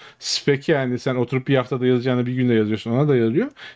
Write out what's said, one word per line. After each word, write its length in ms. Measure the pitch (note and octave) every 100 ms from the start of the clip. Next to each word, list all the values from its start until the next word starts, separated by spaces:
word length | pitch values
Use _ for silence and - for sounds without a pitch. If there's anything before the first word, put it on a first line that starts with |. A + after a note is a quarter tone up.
| - -
spec 540 | - - - C3+ -
yani 260 | C#3+ B2+ B2
sen 160 | C3+
oturup 340 | B2+ A#2+ C3 B2+
bir 80 | C3
haftada 300 | A#2 C3 B2+
yazacağına 400 | B2 C3 B2 B2
bir 60 |
günde 200 | B2+ B2
yazıyorsun, 360 | A2+ G#2+ G#2+ A#2
ona 180 | A#2+ D3
da 80 | B2+
yarıyor. 340 | A2+ C#3+ C#4 - -